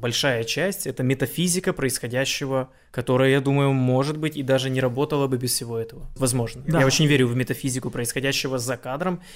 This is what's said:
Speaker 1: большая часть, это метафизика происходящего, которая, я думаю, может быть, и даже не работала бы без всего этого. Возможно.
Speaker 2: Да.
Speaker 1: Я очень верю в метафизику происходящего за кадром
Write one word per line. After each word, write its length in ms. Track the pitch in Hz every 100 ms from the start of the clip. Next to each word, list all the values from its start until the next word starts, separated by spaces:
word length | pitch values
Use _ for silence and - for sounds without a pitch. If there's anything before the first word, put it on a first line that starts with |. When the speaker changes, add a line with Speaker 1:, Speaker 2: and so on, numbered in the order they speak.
Speaker 1:
большая 440 | 120 117 143 120
часть, 420 | 113 - 180 196 -
это 160 | 123
метафизика 720 | 127 131 135 - 175 175 185
происходящего, 960 | 180 135 - 120 123 135 - 139 135 127 - _
которая, 400 | - 123 127 135
я 100 | 139
думаю, 320 | 139 139 139
может 440 | 135 127 127 143 156
быть, 200 | 156 151
и 60 |
даже 260 | 131 135 131
не 100 | 131
работала 460 | 127 120 147 151 139
бы 120 | 131
без 140 | 123
всего 260 | - 117 117
этого. 260 | 113 127 - -
Возможно. 460 | 127 127 113 - -
Speaker 2:
Да. 120 | 160
Speaker 1:
Я 40 | 135
очень 220 | 131 151
верю 200 | 143 127
в 80 | 120
метафизику 540 | 123 127 139 127 123
происходящего 720 | 127 117 - 135 131 139 131
за 180 | 120 120
кадром 420 | 127 139 180 180 -